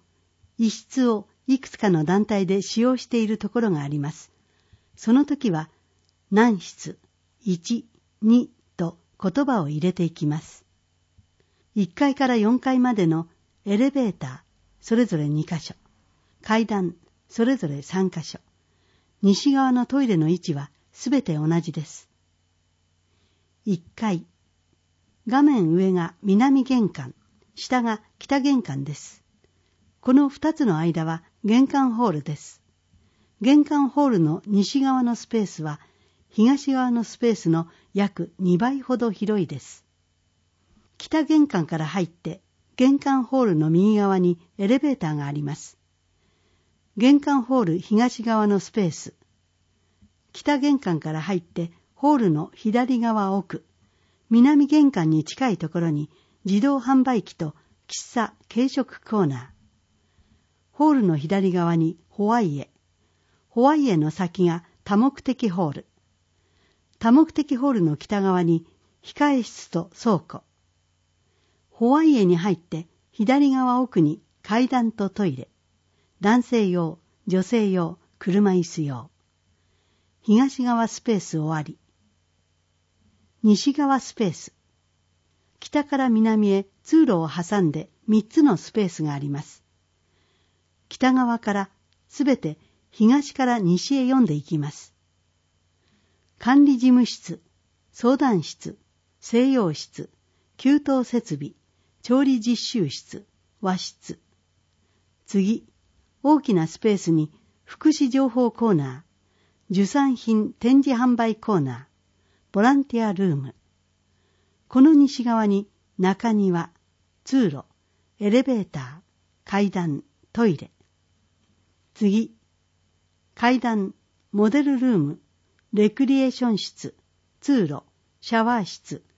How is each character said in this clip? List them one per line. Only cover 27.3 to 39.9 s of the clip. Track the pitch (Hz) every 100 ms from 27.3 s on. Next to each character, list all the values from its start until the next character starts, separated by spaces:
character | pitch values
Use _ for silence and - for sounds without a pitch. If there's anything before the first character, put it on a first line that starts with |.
| _ _ -
下 | - 254
が | 233 214 _ -
北 | - 277
玄 | 277 262
関 | 180 139
で | 139 143
す。 | - - _ _ _ _ _ _ _ _
こ | 240
の | 262 277
二 | - 302
つ | 311 254
の | 156
間 | 170 160
は | 160 165 _ _
玄 | 202 240 269
関 | 277 262 226
ホ | 240
ー |
ル | 151
で | 143 147
す。 | - - _ _ _ _ _ _ _ -
玄 | 220 294 294
関 | 294 269
ホ | 285 285
ー |
ル | 208
の | 156 165 -
西 | 202 196 277
側 | 269 262
の | 240 226
ス | -
ペ | 226
ー | 196
ス | -
は | 156 147 _ _ _ _ _
東 | - 226 277 277
側 | 262 254
の | 233
ス | 202 -
ペ | 233
ー | 214
ス | 170
の | 165 170 _ _
約 | 196 202 - 170 -
二 | 185 175
倍 | 240 277
ほ | 254 247
ど | 233
広 | 185 208 214
い | 160
で | 139
す。 | - - _